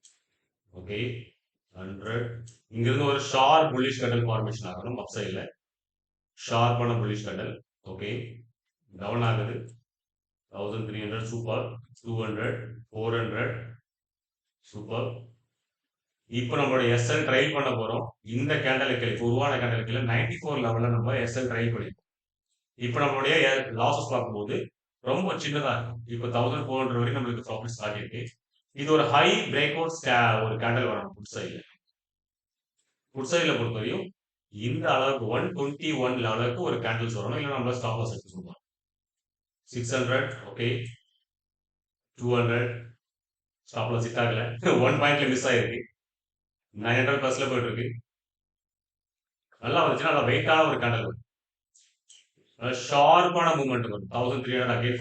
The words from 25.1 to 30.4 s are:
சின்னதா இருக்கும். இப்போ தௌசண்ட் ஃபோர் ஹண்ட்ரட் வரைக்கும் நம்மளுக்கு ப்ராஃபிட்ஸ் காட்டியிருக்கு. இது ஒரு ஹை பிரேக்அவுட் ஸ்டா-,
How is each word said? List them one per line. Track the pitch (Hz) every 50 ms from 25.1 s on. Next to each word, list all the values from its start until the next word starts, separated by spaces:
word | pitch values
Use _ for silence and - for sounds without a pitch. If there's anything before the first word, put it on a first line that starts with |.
| - 180 190 185 156
சின்னதா | - - 143 143 147 143 131
இருக்கும். | 117 117 - - - - - -
இப்போ | 120 117 120 117
தௌசண்ட் | 113 120 120 123 143 151 -
ஃபோர் | - 131 131
ஹண்ட்ரட் | 131 120 120 120
வரைக்கும் | 120 - 139 139
நம்மளுக்கு | 127 120 117 113 - -
ப்ராஃபிட்ஸ் | 113 113 117 117 - -
காட்டியிருக்கு. | 107 104 104 104 95 98 - 117 - 120 - _ _ _ _ _ _ _ _
இது | 139 139 147
ஒரு | 156 151 131
ஹை | 117 139 147 156 180 202 - - -
பிரேக்அவுட் | 139 143 147 147 156 160 165 165 -
ஸ்டா-, | - - 135 123 120 120 117 113 113